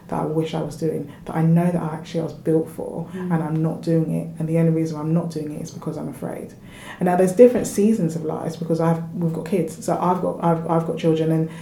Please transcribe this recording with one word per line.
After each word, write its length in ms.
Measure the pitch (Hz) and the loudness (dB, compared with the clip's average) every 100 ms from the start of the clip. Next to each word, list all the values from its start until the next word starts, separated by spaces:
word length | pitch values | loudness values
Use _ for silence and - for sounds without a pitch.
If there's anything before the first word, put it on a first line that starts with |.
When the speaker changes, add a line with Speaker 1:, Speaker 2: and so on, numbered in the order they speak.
| - | -8
Speaker 1:
that 100 | 160 | -4
I 20 | |
wish 300 | 156 156 160 | -2 -2 -2
I 80 | 165 | -4
was 140 | 147 - | -6 -4
doing, 320 | 160 156 - - - | -4 -4 -8 -12 -6
that 100 | 160 | 0
I 60 | |
know 240 | 165 170 175 | 4 4 4
that 120 | 175 | 0
I 60 | 160 160 | -2 -6
actually 260 | - 165 | -6 -6
was 100 | 151 | -6
built 340 | - 165 160 156 | -4 0 2 0
for, 360 | - - - 165 | -6 -8 -8 -8
Speaker 2:
Mm. 160 | 185 180 | -8 -2
Speaker 1:
and 120 | 165 | 0
I'm 200 | 151 160 | 0 0
not 200 | 160 - | -2 -2
doing 280 | - 165 160 | 0 0 2
it. 140 | 165 165 - | -2 -6 -6
And 100 | 160 | -2
the 80 | 165 | 2
only 140 | 165 | 4
reason 260 | 160 160 151 | 2 0 -4
I'm 140 | 156 | 0
not 160 | 165 170 | 0 0
doing 240 | 151 151 | -6 -8
it 80 | 151 | -8
is 100 | 160 | -10
because 280 | - 160 156 | -10 -8 -6
I'm 100 | 151 | -8
afraid." 460 | - - - - - - - - - | -8 -8 -8 -12 -16 -20 -18 -16 -2
And 80 | 180 | 0
now 60 | 180 | 4
there's 160 | 185 | 4
different 340 | - 247 226 - | 10 8 8 0
seasons 500 | - 208 214 165 165 | 2 4 4 0 -2
of 80 | |
lives, 320 | 156 160 165 - | -4 -4 -6 -6
because 240 | 165 165 | -2 2
I've, 220 | 165 165 - | 2 2 0
we've 200 | 175 165 | -2 -2
got 100 | 160 | -2
kids. 400 | - 196 - - | -2 -2 -2 -4
So 140 | - 165 | -4 0
I've 220 | 175 185 | 2 2
got, 200 | 175 175 | 0 0
I've, 280 | 170 165 165 | 0 0 2
I've 160 | 165 165 | 0 0
got 100 | 165 | 0
children, 340 | 165 160 160 | 2 2 2
and 200 | 160 160 - | 2 0 -6